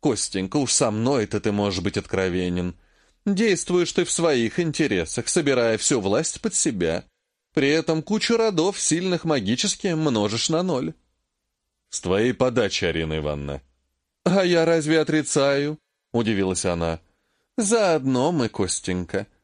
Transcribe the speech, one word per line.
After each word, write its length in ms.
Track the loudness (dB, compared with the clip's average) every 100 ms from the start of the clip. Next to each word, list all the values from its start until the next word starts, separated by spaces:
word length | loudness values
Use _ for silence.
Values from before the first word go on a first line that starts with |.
«Костенька, 580 | 0 0 -2 -2 -2 -2
уж 140 | 0
со 180 | 2 0
мной-то 500 | 0 0 0 0 -2
ты 120 | 0
можешь 280 | 0 0 0
быть 160 | -2 -4
откровенен. 760 | -4 -2 0 0 -2 -2 -4 -8 _ _ _ _
Действуешь 680 | -4 0 2 0 0 0 0
ты 120 | 0
в 60 | -2
своих 500 | 0 2 2 0 0
интересах, 680 | -2 0 0 2 -2 -4 -2
собирая 500 | 0 2 2 2 2
всю 220 | 2 0
власть 400 | 2 0 0 -4
под 120 | -4
себя. 500 | -2 -2 0 -2 -2 -6 _ _ _ _
При 140 | 0 2
этом 340 | 2 0 -2
кучу 340 | 0 -2 0 2
родов, 420 | 2 2 0 0
сильных 460 | -2 0 0 -2
магически, 640 | 0 0 0 -2 -2 -2 -2
множишь 600 | 0 0 2 0 -2 -2
на 120 | 0
ноль». 300 | 0 -2 -4 -10 _ _ _ _ _ _ _ _ _
«С 120 | -10
твоей 320 | -2 0 0
подачи, 500 | 2 0 2 0 0
Арина 320 | -2 0 -2 -2
Ивановна». 460 | -2 -4 -6 -10 _ _ _ _ _ _
«А 200 | 0 2
я 220 | 2 2 4
разве 340 | 2 2 2
отрицаю?» 800 | 2 0 0 0 2 2 -2 -6 _ _ _
удивилась 540 | -2 0 2 0 0 -2
она. 340 | 0 -2 -4 _ _ _ _ _ -4
«Заодно 760 | 0 2 2 2 0 0 0
мы, 180 | 0 -2
Костенька, 760 | -2 -4 -4 -4 -4 -4 -6 -6 _